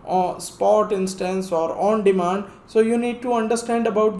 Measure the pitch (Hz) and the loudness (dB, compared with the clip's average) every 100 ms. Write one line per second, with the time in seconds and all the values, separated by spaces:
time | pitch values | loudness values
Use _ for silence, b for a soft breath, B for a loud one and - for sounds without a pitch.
0 | - 185 180 170 - - 196 214 208 196 | -4 -2 0 -4 -10 -2 2 4 2 0
1 | 190 190 185 190 190 165 160 - 196 220 | -4 -4 -4 -4 -2 -2 -2 0 0 2
2 | 196 190 175 196 202 B B 220 226 233 | 2 2 2 -2 -6 B B 2 2 2
3 | 240 240 254 233 220 226 - 233 226 208 | -2 -4 -2 0 0 -2 -2 -2 0 2
4 | 220 190 | 2 2